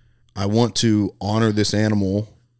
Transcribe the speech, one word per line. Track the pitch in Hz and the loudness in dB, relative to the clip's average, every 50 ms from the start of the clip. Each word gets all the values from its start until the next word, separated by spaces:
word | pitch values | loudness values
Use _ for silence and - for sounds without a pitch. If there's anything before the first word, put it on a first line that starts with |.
| _ _ _ _ _ _ - | _ _ _ _ _ _ -8
"I | 98 101 | -6 -4
want | 101 107 117 123 110 - | 0 2 2 2 2 0
to | - 120 113 107 107 101 - - - | 0 2 2 2 2 0 -2 -4 -6
honor | 92 104 107 113 113 110 | -4 -2 0 0 2 2
this | 104 107 104 - | 2 0 0 0
animal | - 104 107 107 107 104 98 92 98 104 104 - - _ _ _ _ | 0 0 0 0 0 0 0 0 -2 -2 -4 -6 -12 _ _ _ _